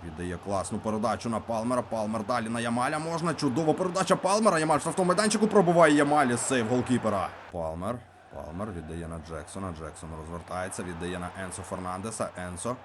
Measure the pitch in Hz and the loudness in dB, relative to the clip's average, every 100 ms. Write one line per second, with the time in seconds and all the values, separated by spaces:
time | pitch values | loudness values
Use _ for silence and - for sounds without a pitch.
0 | 85 80 87 87 95 98 85 107 110 107 | -12 -8 -8 -6 -4 -4 -2 -4 -2 -2
1 | 113 101 120 110 - 113 117 123 120 113 | 0 -2 -2 -4 -2 -4 0 -2 -2 -4
2 | 107 110 107 123 110 117 117 120 131 156 | -2 -4 0 -2 -2 -4 -2 0 0 -2
3 | 160 165 170 147 143 123 156 151 180 180 | -4 -2 -2 0 0 2 2 2 0 0
4 | 180 190 180 208 220 165 156 147 165 156 | 2 2 2 4 4 4 2 2 2 0
5 | 180 180 214 214 214 214 175 170 160 147 | 2 4 2 4 6 6 8 8 8 8
6 | 143 151 131 120 - 135 110 123 120 123 | 6 6 4 2 2 2 4 2 4 2
7 | 110 98 80 - - 90 80 82 95 120 | 2 0 -2 -6 -10 -6 -6 -4 -4 -6
8 | - - - - 76 85 110 87 78 82 | -10 -20 -16 -14 -10 -8 -8 -8 -8 -8
9 | 82 82 78 80 73 95 95 80 78 76 | -8 -10 -10 -12 -10 -8 -8 -8 -10 -12
10 | 80 80 78 85 85 90 92 - 90 85 | -12 -12 -10 -10 -8 -6 -6 -6 -8 -6
11 | 90 90 87 92 95 87 90 92 90 92 | -6 -6 -8 -8 -10 -10 -8 -8 -6 -6
12 | 107 110 92 - 90 90 143 127 | -8 -6 -8 -6 -10 -8 -8 -8